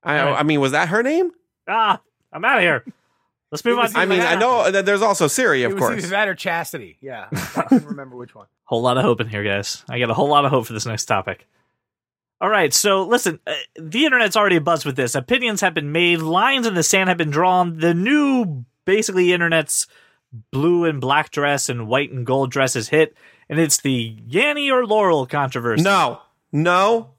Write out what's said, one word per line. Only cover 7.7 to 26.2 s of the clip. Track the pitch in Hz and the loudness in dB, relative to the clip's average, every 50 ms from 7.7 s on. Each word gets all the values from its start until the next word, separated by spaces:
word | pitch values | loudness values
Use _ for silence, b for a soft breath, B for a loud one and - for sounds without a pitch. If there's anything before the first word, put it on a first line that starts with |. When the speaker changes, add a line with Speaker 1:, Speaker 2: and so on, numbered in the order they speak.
| 269 247 151 147 | 2 2 2 0
Speaker 3:
remember | 208 143 135 131 123 | -12 -12 -12 -16 -16
which | 123 123 - _ | -18 -18 -18 _
one. | 110 95 _ _ | -20 -20 _ _
<laughs> | _ _ | _ _
Speaker 2:
Whole | - - 117 120 | -4 -2 0 2
lot | 127 123 131 | 2 2 2
of | 127 | 2
hope | - 120 104 113 | 2 2 0 -2
in | 113 | -6
here, | 110 104 101 | -6 -6 -4
guys. | 104 98 101 101 - - - - - | -2 -4 -4 -4 -6 -10 -12 -12 -10
I | 123 123 | -4 -4
got | 123 113 | -2 -2
a | 113 | 0
whole | 151 143 143 | 0 2 2
lot | 147 147 143 | 4 2 2
of | 135 | 4
hope | 131 131 113 | 2 0 -2
for | - 117 | -2 -8
this | 107 - | -8 -8
next | 120 110 104 - | -8 -8 -8 -4
topic. | - 117 98 92 - 92 - _ _ _ _ _ _ _ _ _ _ _ _ _ _ _ _ _ _ _ _ | -2 -2 -2 -2 -6 -10 -12 _ _ _ _ _ _ _ _ _ _ _ _ _ _ _ _ _ _ _ _
All | - 190 | -2 0
right, | 214 202 190 - - | 2 2 2 2 0
so | - - 208 196 190 190 | 0 2 2 2 2 2
listen, | 175 233 254 - 196 160 - _ | 0 0 0 0 -2 -4 -6 _
uh, | - 156 143 - _ _ | -10 -10 -10 -10 _ _
the | - 160 160 156 233 302 | -16 -16 -8 -2 0 2
internet's | 311 262 247 226 202 170 | 2 2 2 2 2 2
already | 220 208 196 180 165 | 2 2 4 2 2
abuzz | 143 170 170 151 - | 2 2 0 0 0
with | 151 131 | -4 -2
this. | 135 131 120 - | -2 -2 0 -2
Opinions | 143 127 - 240 262 247 233 208 190 202 | -4 -2 0 -2 0 0 -2 -2 0 0
have | 185 160 | 0 0
been | 151 147 143 | -2 -6 -2
made, | 147 165 175 175 170 165 | 0 0 2 2 2 0
lines | 160 156 165 180 214 262 269 262 240 | 0 0 0 2 2 2 0 0 -2
in | 226 196 | -2 0
the | 175 160 | 0 0
sand | - - 190 190 185 | 2 2 2 2 2
have | 180 170 | 0 0
been | 165 151 | 0 -2
drawn. | 143 151 175 185 185 185 180 175 165 160 | 0 2 2 2 4 2 2 0 -2 -2
The | 156 170 170 | 0 0 2
new, | 170 185 233 285 302 294 277 269 254 233 180 147 127 117 _ _ _ _ | 2 0 2 2 2 2 2 0 0 0 -2 -4 -8 -12 _ _ _ _
basically, | - 190 214 220 - 190 185 180 175 180 | 0 0 2 0 0 0 2 2 2 2
internet's | 175 175 165 165 165 151 - - - - b b b b b b b b _ - 113 110 _ - | 2 2 2 2 0 0 -2 -4 -6 -6 b b b b b b b b _ -20 -20 -18 _ -4
blue | 131 143 170 175 175 170 | 0 2 2 2 2 2
and | 165 156 139 | 0 -2 -2
black | 123 131 139 151 151 - - | -2 0 0 0 0 -2 -4
dress | 151 143 143 143 139 - - | -2 0 0 0 -2 -2 -4
and | 127 120 113 107 | -6 -6 -4 -2
white | 120 135 147 131 - | 0 0 -2 -2 -6
and | 131 120 | -8 -2
gold | 120 131 135 139 135 123 | -2 0 0 0 -2 0
dresses | 143 135 127 - 127 107 - | -2 -2 0 -2 -4 -4 0
hit, | - 151 160 156 _ b b b b b b b | 2 2 2 2 _ b b b b b b b
and | 147 151 | -2 -2
it's | 165 151 - - | 0 0 0 -2
the | - 139 131 123 113 113 110 110 110 117 | 0 -2 -2 -2 -4 -6 -10 -16 -16 -4
Yanny | 123 185 262 294 294 294 285 277 | -2 0 0 0 -2 -2 -2 0
or | 262 254 247 | 0 0 0
Laurel | 208 214 220 208 185 165 147 131 | 2 2 2 4 4 2 2 0
controversy. | 123 - 147 139 131 - 127 117 120 113 - 170 | -2 -2 -2 -2 -2 -4 -4 -2 0 0 2 2
Speaker 1:
No. | 196 202 185 160 127 113 - | 4 4 2 2 0 -2 -8